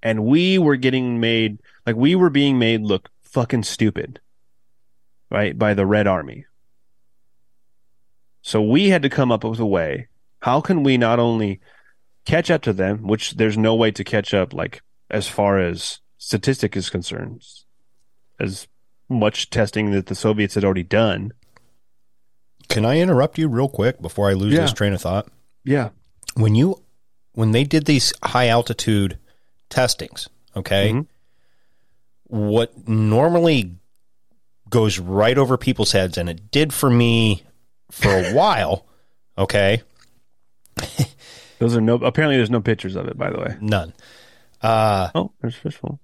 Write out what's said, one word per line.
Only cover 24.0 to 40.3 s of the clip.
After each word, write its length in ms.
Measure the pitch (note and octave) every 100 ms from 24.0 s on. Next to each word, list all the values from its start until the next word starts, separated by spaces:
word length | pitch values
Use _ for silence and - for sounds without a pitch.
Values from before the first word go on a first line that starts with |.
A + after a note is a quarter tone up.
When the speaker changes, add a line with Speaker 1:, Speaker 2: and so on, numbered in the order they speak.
Speaker 2:
before 280 | D#2+ - G2+
I 40 |
lose 200 | G2 G2+
Speaker 1:
Yeah. 80 | D3
Speaker 2:
this 120 | D#3
train 200 | A2+ G2+
of 80 | F#2+
thought? 260 | F2 F#2+ - _ _ _
Speaker 1:
Yeah. 260 | C3 C#3 A2 - _ _ - -
Speaker 2:
When 200 | A2 A2
you, 260 | E3 F#3+ _ _ _ _ _
when 180 | - A2
they 120 | A2+
did 220 | C#3+ D#3+ D#3
these 260 | C#3+ - -
high 240 | - B2 B2
altitude 720 | A#2 A#2 A#2 - G#2 G2 E2+ - _ _ _ _
testings, 580 | - B2 - - - - _ _ -
okay, 340 | - G2 G2+
Speaker 1:
Mm-hmm. 120 | A2+ D#3+ _ _ _ _ _ _ _ _ _ _ _
Speaker 2:
what 640 | _ A2+ G#2 A2 A#2 - -
normally 880 | A2 G#2+ A2 D#3 F3 E3+ C#3+ F#2+ F2 _ _ _ _ _ _ _ _ -
goes 260 | A#2+ G#2+ G2+
right 400 | F2+ F#2+ G#2+ C3
over 200 | C3 B2+
people's 340 | - B2+ G#2
heads, 260 | G2 F#2 E2+
and 100 | F2
it 220 | E2+ G#2
did 240 | C#3 D3+
for 160 | - C#3+
me 540 | A#2+ A#2 A#2 A2 G2 - _ _ _ _
for 180 | - G#2
a 240 | F#2+ F2+
<laughs> 0 |
while, 540 | A#2 G3 C#3+ E2+ F#2+ _ _ _ _ _ -
okay? 460 | G2 G#2 G2 A2+ - _ _ _ _